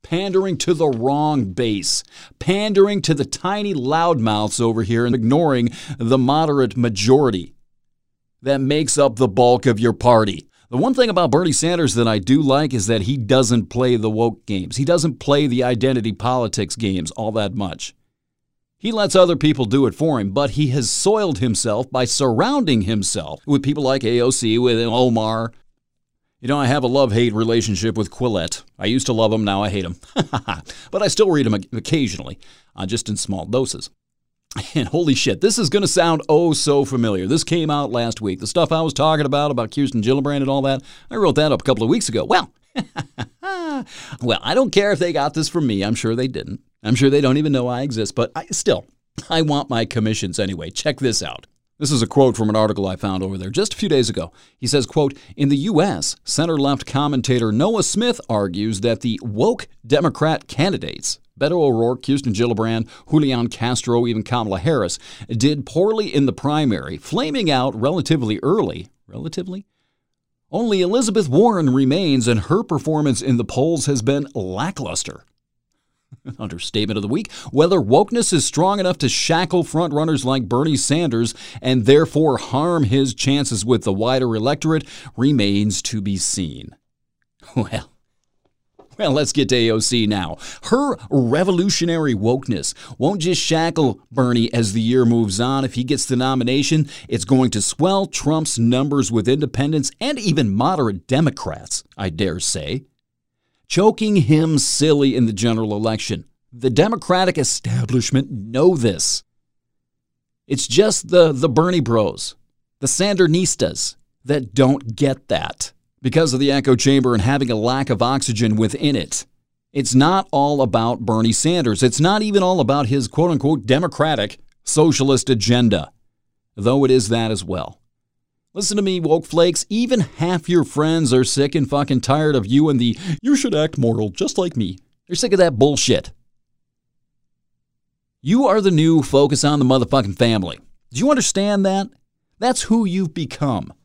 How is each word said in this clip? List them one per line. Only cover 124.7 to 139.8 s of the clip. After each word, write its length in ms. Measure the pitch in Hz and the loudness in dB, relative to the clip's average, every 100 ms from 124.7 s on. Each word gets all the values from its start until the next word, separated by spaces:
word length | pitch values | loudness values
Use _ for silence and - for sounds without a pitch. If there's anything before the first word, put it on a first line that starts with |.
| 151 160 131 135 131 - | 2 4 4 2 2 2
agenda, 640 | 120 98 120 120 92 71 _ _ _ _ _ _ - | 0 2 4 4 2 -4 _ _ _ _ _ _ -4
though 300 | 104 139 131 | 0 2 4
it 40 | |
is 200 | 131 101 | 4 2
that 220 | 117 113 | -2 -2
as 120 | 104 | -4
well. 380 | 90 90 - - _ _ _ _ _ _ _ | -6 -8 -8 -14 _ _ _ _ _ _ _
Listen 240 | 185 208 208 | -8 -4 -2
to 40 | |
me, 180 | 190 185 | 0 -2
woke 260 | 160 165 160 | 0 0 0
flakes. 400 | 156 175 170 - | 2 2 2 -4
Even 300 | 214 240 247 | -2 0 0
half 500 | 160 - 170 180 - | -2 -2 -2 -2 2
your 140 | 175 | 2
friends 500 | 127 - 156 165 143 | 2 0 0 2 4
are 100 | 127 | 4
sick 300 | 127 - 139 | 2 0 0
and 160 | 160 135 | 0 0
fucking 320 | 143 143 131 | -2 0 -2
tired 340 | - 147 156 139 | 2 2 2 0
of 120 | 98 | 2
you 220 | 135 156 | 2 4
and 100 | 135 | 2
the, 180 | 120 104 185 151 | 0 -2 -6 -4
"You 140 | 240 277 | 0 0
should 180 | 254 | 2
act 240 | 156 156 143 | 0 0 0
moral 320 | 117 113 107 | 0 0 -2
just 300 | - - - | -4 -4 -2
like 180 | 175 123 | -2 -2
me." 220 | 95 92 _ _ _ | -4 -6 _ _ _
They're 100 | 175 | -4
sick 180 | 240 | 0
of 40 | 190 | 4
that 220 | 170 117 | 4 6
bullshit. 540 | 139 143 - 110 - - _ _ _ _ _ _ _ _ _ _ _ _ _ _ _ _ _ _ _ _ | 2 4 2 0 0 -20 _ _ _ _ _ _ _ _ _ _ _ _ _ _ _ _ _ _ _ _
You 260 | 131 233 269 | 0 2 4
are 120 | 214 | 4
the 120 | 196 | 4
new 320 | 165 160 165 | 4 6 4
focus 400 | 131 139 143 143 | 4 4 4 4
on 160 | 147 147 | 2 2
the 60 | 127 | 4
motherfucking 520 | 131 | 4